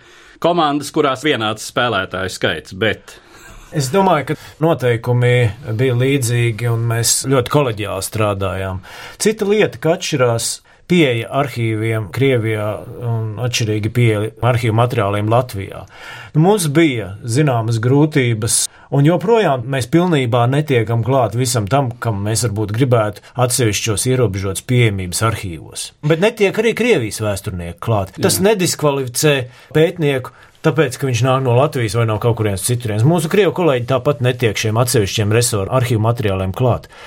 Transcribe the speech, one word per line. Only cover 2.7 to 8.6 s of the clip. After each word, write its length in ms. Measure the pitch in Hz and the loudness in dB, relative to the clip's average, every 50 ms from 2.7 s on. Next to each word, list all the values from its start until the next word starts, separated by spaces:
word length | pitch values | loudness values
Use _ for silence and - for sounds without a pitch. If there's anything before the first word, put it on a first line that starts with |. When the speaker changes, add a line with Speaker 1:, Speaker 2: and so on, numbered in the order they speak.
| 95 | -6
Speaker 1:
bet 400 | 95 110 107 95 - - - - - _ - - - - - - - - | -2 0 0 0 -2 -8 -20 -20 -20 _ -20 -20 -20 -20 -20 -20 -20 -16
Speaker 2:
Es 240 | - - 160 131 127 | -8 -4 -4 -4 0
domāju, 380 | 156 196 190 185 170 147 127 - | 2 2 4 4 2 2 0 -4
ka 40 | 151 - - - - - | -8 -8 -8 -16 -6 -2
noteikumi 720 | 151 165 160 - 127 123 117 113 - 123 123 120 123 123 123 123 120 107 - - - - 113 | 0 0 0 0 0 0 0 0 0 0 0 2 2 4 4 4 2 2 -2 -4 -8 -6 -2
bija 180 | 107 131 131 | 0 0 0
līdzīgi, 800 | 120 120 127 135 139 143 123 113 120 120 120 117 110 101 120 117 | 2 2 2 2 2 0 0 0 0 0 0 0 -2 -2 -4 -2
un 140 | 117 113 117 117 | -2 -2 -2 -2
mēs 300 | 113 117 110 - - - - | -2 0 0 0 -2 -2 0
ļoti 260 | 135 139 131 117 - | 0 2 2 2 2
koleģiāli 540 | - 147 143 123 107 101 104 98 92 98 95 | 2 2 2 0 -2 -4 -6 -6 -6 -6 -6
strādājām. 720 | - - 107 107 104 101 98 98 92 90 95 | -6 -2 0 0 0 0 -2 -2 -4 -4 -4